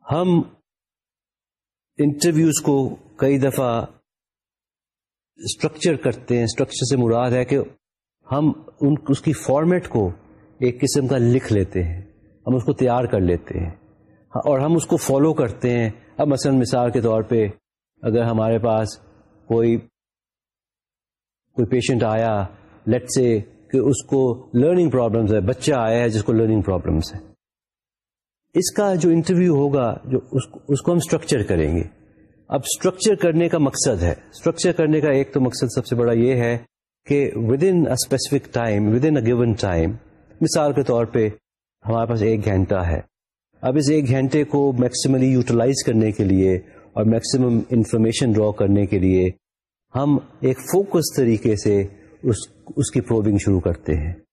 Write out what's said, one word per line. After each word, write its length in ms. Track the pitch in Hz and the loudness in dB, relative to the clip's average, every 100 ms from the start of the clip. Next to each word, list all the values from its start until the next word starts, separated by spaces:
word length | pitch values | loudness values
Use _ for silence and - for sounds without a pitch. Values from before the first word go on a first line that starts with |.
| - | -4
ہم 320 | 151 185 175 - _ _ _ _ _ _ _ _ _ _ _ _ _ _ _ | -2 2 2 0 _ _ _ _ _ _ _ _ _ _ _ _ _ _ _
انٹرویوز 640 | 147 143 175 156 165 151 | -2 0 0 2 2 0
کو 340 | - 139 131 - - - | 0 0 -2 -6 -18 -4
کئی 220 | 135 139 | 0 2
دفعہ 460 | 135 127 127 117 - - _ _ _ _ _ _ _ _ _ _ _ _ _ _ | 0 0 -2 -2 -6 -14 _ _ _ _ _ _ _ _ _ _ _ _ _ _
اسٹرکچر 600 | - - 160 - 185 143 | -12 -6 -6 -2 -2 0
کرتے 400 | 135 117 - 120 | -2 -4 -4 -2
ہیں، 80 | |
اسٹرکچر 400 | 117 - 135 - | -2 -2 -6 -4
سے 120 | 127 135 | -2 0
مراد 340 | 120 113 123 | 0 0 0
ہے 140 | 123 | -2
کہ 140 | 127 139 - - _ _ _ _ _ | 0 -2 -4 -10 _ _ _ _ _
ہم 200 | 131 151 - - _ | 0 0 -2 -10 _
ان، 140 | 143 147 - | 0 0 -2
اس 120 | 143 | -2
کی 120 | - | -2
فارمیٹ 560 | 135 - 135 160 180 175 | -4 0 0 2 0 -2
کو 220 | 123 95 90 - - - _ | -2 -2 -4 -18 -20 -20 _
ایک 220 | 127 123 | -2 0
قسم 260 | 139 147 131 | -2 0 0
کا 120 | 131 | 0
لکھ 340 | 120 127 - | 2 2 2
لیتے 300 | 104 92 95 | 0 0 -2
ہیں، 180 | 85 87 - _ _ _ - | -4 -6 -12 _ _ _ -4
ہم 80 | |
اس 100 | 127 | -2
کو 80 | 117 | -2
تیار 320 | 143 127 120 | 0 0 0
کر 160 | 120 104 | 0 0
لیتے 380 | 90 87 - 85 | 0 -2 -4 -8
ہیں 120 | 85 - _ _ _ _ _ | -8 -10 _ _ _ _ _
اور 260 | - - 139 | -6 0 0
ہم 180 | 143 165 | 2 0
اس 100 | - | 0
کو 100 | 170 | -4
فالو 360 | - 135 156 | 0 2 2
کرتے 360 | 156 123 101 123 | 0 -2 -2 -2
ہیں۔ 200 | 120 113 - - - | 0 -2 -6 -20 -4
اب 120 | 147 | -2
مثلاً 300 | 135 147 135 | 0 0 0
مثال 320 | 120 131 123 | 0 0 0
کے 100 | 123 | 0
طور 220 | 113 110 | 0 0
پہ 240 | 110 117 104 - _ _ _ _ | 0 0 0 -4 _ _ _ _
اگر 200 | 127 113 | -2 0
ہمارے 360 | 117 113 110 113 | 0 0 0 0
پاس 400 | 113 110 107 - - _ _ _ _ | 0 0 -2 -8 -20 _ _ _ _
کوئی، 280 | 117 117 117 - _ _ _ _ _ _ _ _ _ _ _ _ _ _ _ _ | 0 2 0 -4 _ _ _ _ _ _ _ _ _ _ _ _ _ _ _ _
کوئی 140 | - 117 | -4 0
پیشنٹ 360 | 127 113 127 | 0 0 0
آیا، 300 | 113 110 113 104 95 - - - - | 0 0 0 -2 -4 -10 -20 -14 -2
let's 280 | 120 123 - | -2 -2 0
say 220 | 123 110 107 - _ | 2 0 -4 -18 _
کہ 80 | 131 | 0
اس 260 | 127 135 - | 0 0 0
کو 440 | 139 131 117 - | 0 0 -2 -4
لرننگ 360 | 120 143 180 170 | 0 2 2 2
پرابلمز 440 | 127 117 110 107 | 0 0 0 2
ہے، 60 | 107 | 2
بچہ 320 | 95 131 - | 0 -2 -2
آیا 280 | 139 113 117 | 0 0 2
ہے 80 | 120 | 0
جس 160 | 110 | -2
کو 80 | 101 | 0
لرننگ 300 | 113 113 110 | 2 2 2
پرابلمز 520 | 92 92 82 80 80 | 0 -2 0 -2 -4
ہے، 40 | - - - _ _ _ _ _ _ _ _ _ _ _ | -10 -18 -20 _ _ _ _ _ _ _ _ _ _ _
اس 180 | 165 180 | -4 -2
کا 220 | - 202 | 0 0
جو 160 | 180 170 | 2 2
انٹرویو 440 | 165 160 180 180 147 | 2 2 2 2 2
ہوگا، 380 | 143 139 120 - | 2 0 -2 -4
جو 140 | - 131 - | -4 -4 -2
اس 140 | 139 - | -6 -6
کو، 140 | - - | -16 -4
اس 140 | 143 | -2
کو 100 | - | 0
ہم 40 | 175 | 0
اسٹرکچر 460 | - 160 - 139 | 0 -4 -2 -2
کریں 340 | 101 90 78 82 | 0 0 0 -2
گے۔ 60 | 82 _ _ _ _ _ _ | -4 _ _ _ _ _ _
اب 120 | 139 | -6
اسٹرکچر 500 | - - 185 180 220 | -4 -2 -2 -2 -2
کرنے 340 | 202 175 160 170 | 0 2 2 0
کا 100 | 170 | 2
مقصد 440 | 139 - - 104 | 0 0 -2 0
ہے، 120 | 85 - - | 0 -2 -10
اسٹرکچر 420 | - - - 185 | -6 -4 0 -2
کرنے 280 | 170 156 156 | 0 2 2
کا 100 | 147 | 2
ایک 220 | 135 135 | 0 0
تو 80 | 147 | 0
مقصد 260 | 127 - 127 | -2 -2 -4
سب 120 | 123 123 | -4 -4
سے 100 | 120 | 0
بڑا 160 | 120 | 2
یہ 220 | 117 120 | 2 2
ہے 240 | 131 117 120 - _ _ _ - | 2 0 -2 -8 _ _ _ -2
کہ 240 | 143 131 110 | 0 0 -2
within 420 | 113 135 185 180 | -2 2 2 2
a 160 | 156 123 | 2 0
specific 400 | - 135 - 143 - - | -2 -4 -2 -4 -4 -4
time, 300 | 117 104 104 | -2 0 2
within 300 | 113 151 151 | 2 2 2
a 60 | 113 | 2
given 240 | 120 120 107 | 2 2 0
time، 280 | 104 85 82 117 - _ _ - | 0 0 0 -4 -14 _ _ -4
مثال 320 | 160 170 147 | -2 0 0
کے 100 | 143 | 0
طور 220 | 135 120 | 0 0
پہ 240 | 117 123 107 104 _ _ _ _ | 0 0 -2 -2 _ _ _ _
ہمارے 220 | 107 113 113 | -4 -2 -2
پاس 160 | 113 | 0
ایک 220 | 107 113 | 0 0
گھنٹہ 300 | 107 95 95 | 0 0 0
ہے، 260 | 101 87 80 - _ _ _ _ _ | 0 -2 -4 -6 _ _ _ _ _
اب 160 | 117 135 | -2 0
اس 140 | 139 | 2
ایک 180 | 156 139 | 0 2
گھنٹے 360 | 135 131 151 | 0 0 0
کو 280 | 147 143 139 | 0 0 0
میکسیملی 540 | 127 123 - 135 131 131 | 2 -2 0 0 2 2
یوٹیلائز 580 | 127 120 117 117 135 - | 2 2 2 2 0 0
کرنے 260 | 110 107 | 2 0
کے 120 | 104 | 0
لیے 300 | 104 95 95 92 - - - | 2 4 2 0 -4 -20 -12
اور 120 | - | -2
میکسیمم 560 | 110 113 - 135 127 113 - | 0 0 0 0 2 0 0
انفارمیشن 600 | 123 107 117 110 117 135 | 0 0 2 0 2 0
ڈرا 180 | 107 107 | 2 2
کرنے 360 | 101 101 101 98 | 0 2 2 2
کے 120 | 101 | 2
لیے 320 | 92 92 92 90 _ _ _ _ _ | 2 4 2 -2 _ _ _ _ _
ہم 240 | 123 143 143 - - | -4 0 0 -2 -4
ایک 180 | 131 127 | -4 -2
فوکس 580 | - 175 196 175 156 - | -2 -2 0 0 -2 0
طریقے 400 | 123 113 117 104 | 0 2 0 0
سے 260 | - 101 98 - - - | 0 0 0 -8 -20 -8
اس، 140 | - 107 - _ - - | -2 -2 -4 _ -14 -6
اس 140 | 131 | -4
کی 100 | - | -2
پروبنگ 380 | - 113 104 101 | -2 0 2 0
شروع 220 | - 95 | 2 0
کرتے 360 | 87 85 - 78 | 0 -4 -2 -4
ہیں۔ 160 | 76 92 _ | -4 -10 _